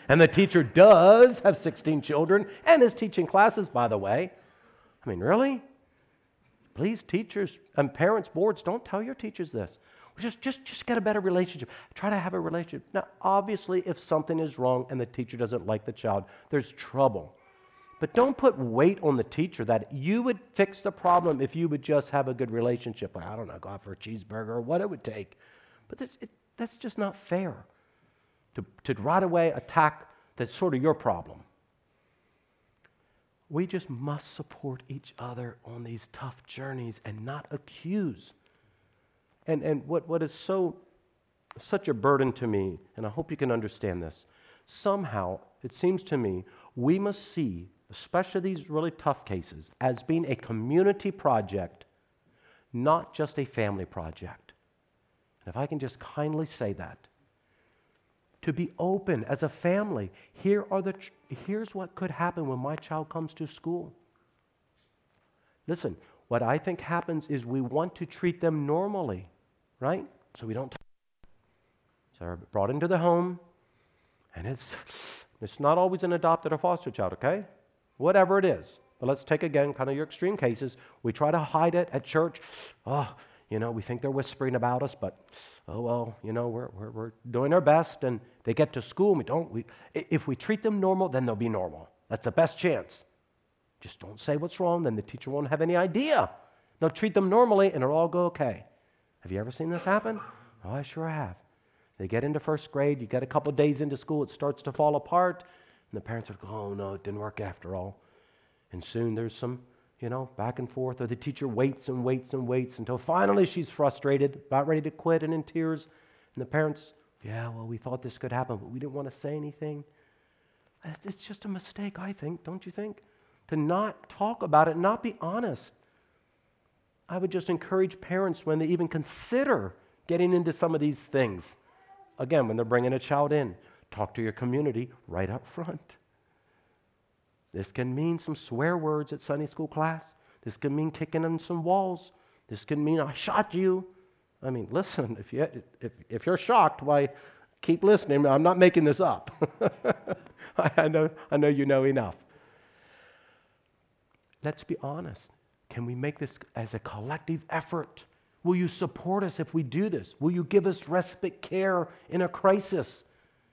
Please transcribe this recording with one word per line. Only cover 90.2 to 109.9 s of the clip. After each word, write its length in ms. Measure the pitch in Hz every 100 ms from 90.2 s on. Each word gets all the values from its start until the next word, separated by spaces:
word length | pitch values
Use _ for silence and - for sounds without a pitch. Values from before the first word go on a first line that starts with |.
| -
we 80 | 131
treat 280 | - 214
them 160 | 220 208
normal, 300 | 190 190 185
then 160 | 127 123
they'll 100 | 107
be 140 | 117
normal. 400 | 104 90 78 85 _ -
That's 140 | 117
the 80 | 123
best 260 | - 160 -
chance. 460 | 180 127 85 - _ _ _ _ _ _ _ _
Just 180 | - -
don't 200 | 90 107
say 180 | - 147
what's 220 | 170 -
wrong, 240 | 180 175
then 120 | 156 110
the 60 |
teacher 280 | 101 127 -
won't 200 | 143 143
have 120 | 151
any 140 | 165 175
idea. 540 | 185 180 294 277 104 - - _ _ -
They'll 100 | 160
treat 240 | - 214
them 160 | 190 190
normally, 380 | 214 247 202 196
and 160 | 160
it'll 120 | 131 156
all 120 | 165
go 180 | 175 175
okay. 400 | 170 135 95 - _ _ _ _ _
Have 100 | 90
you 80 | 95
ever 120 | 110
seen 180 | - 160
this 140 | 170
happen? 360 | 185 208 220 220 - - - _
Oh, 80 | 92
I 100 | 131
sure 260 | 139 - 160
have. 280 | 156 113 90 _ _ _ _ _ -
They 100 | 95
get 160 | 113
into 160 | 143 151
first 320 | - 151 -
grade, 280 | 143 143 143
you 80 | 113
get 160 | 127
a 40 | 131
couple 240 | 151 147
days 280 | 139 147 139
into 140 | 147 135
school, 280 | - 151
it 80 | 135
starts 300 | - 143 143
to 80 | -
fall 240 | 135 151 147
apart, 480 | - 175 180 175 - - _ _ _
and 60 | 110
the 40 |
parents 280 | 104 117 110
are, 80 | 101 98
"Oh, 260 | 107 101
no, 200 | 101 98
it 100 | 98
didn't 160 | 101 104
work 200 | 107 -
after 360 | 101 90 87 95
all." 260 | 95 98 _ _ _ _ _ _ _
And 120 | 90
soon 320 | - 117 117 110
there's 200 | 113 -
some 260 | 123 123 123 _ _